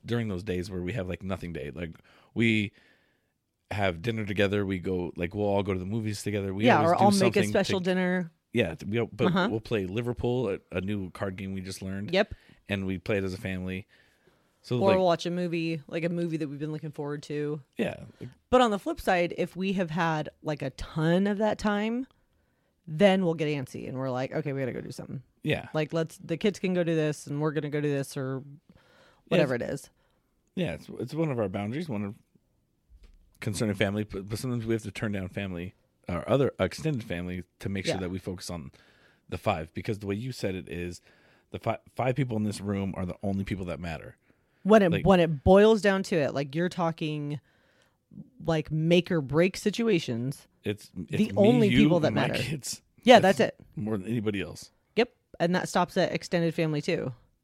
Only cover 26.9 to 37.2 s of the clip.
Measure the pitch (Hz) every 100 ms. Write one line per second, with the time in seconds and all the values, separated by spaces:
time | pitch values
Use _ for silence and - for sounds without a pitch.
26.9 | 160 151 147 - 143 156 147 147 147 147
27.9 | 143 135 143 131 135 143 143 _ - _
28.9 | _ - _ - 170 143 123 - - -
29.9 | _ _ _ _ _ _ - 160 76 -
30.9 | - 120 151 160 120 101 98 104 135 165
31.9 | 104 101 - _ _ _ _ _ _ _
32.9 | - - - _ - 113 92 110 101 104
33.9 | 104 107 98 98 107 127 120 113 113 107
34.9 | - 113 101 92 - 98 87 90 - _
35.9 | _ - 87 - 131 127 - 110 - 160
36.9 | 131 - 87